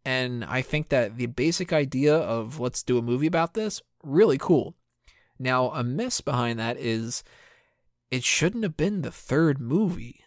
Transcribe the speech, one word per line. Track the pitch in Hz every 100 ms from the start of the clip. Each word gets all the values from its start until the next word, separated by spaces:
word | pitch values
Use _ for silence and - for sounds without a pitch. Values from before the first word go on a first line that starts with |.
And | - 127 127 123
I | 101 127
think | 127 147 156
that | 139 110 113
the | 120
basic | 120 156 165 175
idea | 160 139 135 147 151
of | 117 113 113 151
"let's | 127 -
do | - 123
a |
movie | 117 123 156
about | 170 165
this," | - 214 - - _
really | 151 143 214 143
cool. | - 156 - - _ _ _ _ _ -
Now, | 127 127 127
a | 156
miss | 120 139 247 -
behind | - 127 120 117
that | 113 123
is | 120 113 113 127 - - - _ _ _ _ _ -
it | 127
shouldn't | 123 - 160 233
have | 214 156
been | 180 208
the | -
third | - - 139 165 139
movie. | 117 156 214 87 117 -